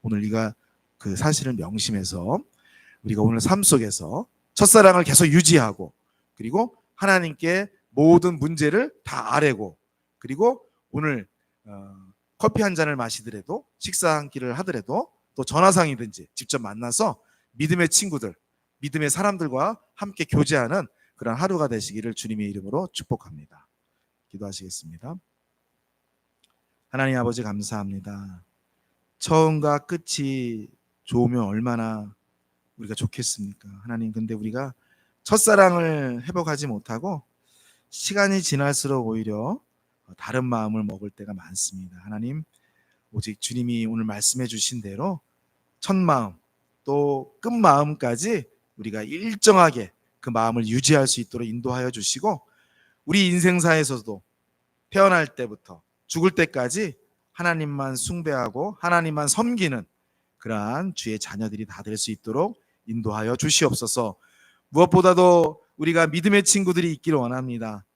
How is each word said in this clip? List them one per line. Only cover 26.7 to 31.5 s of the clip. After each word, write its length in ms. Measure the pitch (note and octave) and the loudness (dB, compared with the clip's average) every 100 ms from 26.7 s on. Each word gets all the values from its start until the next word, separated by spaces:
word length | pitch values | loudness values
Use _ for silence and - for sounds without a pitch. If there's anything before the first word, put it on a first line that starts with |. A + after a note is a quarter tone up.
| _ _ | _ _
하나님 280 | C3 C3+ B2+ | -4 -2 0
아버지 260 | A#2+ A#2+ | -2 -4
감사합니다. 1000 | G#2+ G#2 G2+ A2 G2 G2 F#2+ G2+ G2 F2+ _ _ _ _ _ _ _ _ | -6 -8 -8 -8 -8 -10 -12 -14 -14 -18 _ _ _ _ _ _ _ _
처음과 680 | - D#3+ D#3+ D#3 D3 D3 - | 0 4 4 2 0 0 -2
끝이 840 | E3+ - - C#3 C3+ A#2+ A2+ G#2 _ _ _ | -10 -6 -6 -4 -4 -4 -8 -12 _ _ _
좋으면 400 | - A#2+ A#2+ B2 | -4 0 2 0
얼마나 680 | G#2 | -2